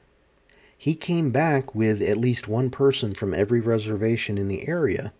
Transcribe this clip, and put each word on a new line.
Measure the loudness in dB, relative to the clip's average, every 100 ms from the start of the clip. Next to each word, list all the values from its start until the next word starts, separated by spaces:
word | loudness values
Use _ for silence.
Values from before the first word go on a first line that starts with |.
| _ _ _ _ _ _ _ _
he | -4
came | -2 -2 0 2
back | 2 2 2 0
with | 0 2 2
at | 2 2
least | 2 0 -2
one | -2 -2
person | 2 2 2 -2
from | -4 -2
every | 0 2 2
reservation | 2 0 0 -2 0 0 -2 -2
in | -2
the | -4 -4
area | 0 0 0 -6